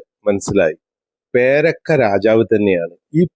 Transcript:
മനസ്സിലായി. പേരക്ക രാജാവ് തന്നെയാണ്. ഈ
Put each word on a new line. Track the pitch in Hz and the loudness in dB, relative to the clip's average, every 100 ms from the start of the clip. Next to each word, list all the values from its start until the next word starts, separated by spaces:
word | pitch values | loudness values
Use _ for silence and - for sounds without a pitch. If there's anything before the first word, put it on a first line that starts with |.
| - _ 104 | -4 _ -4
മനസ്സിലായി. | 98 - 98 82 78 _ _ _ _ _ 123 | -4 -2 0 0 -2 _ _ _ _ _ -2
പേരക്ക | 127 143 160 - - 151 | 0 0 0 -4 -2 0
രാജാവ് | 110 98 107 113 113 | 0 0 0 2 2
തന്നെയാണ്. | 107 104 90 85 - _ 156 | 0 0 -2 -4 -12 _ -2
ഈ | 175 | -2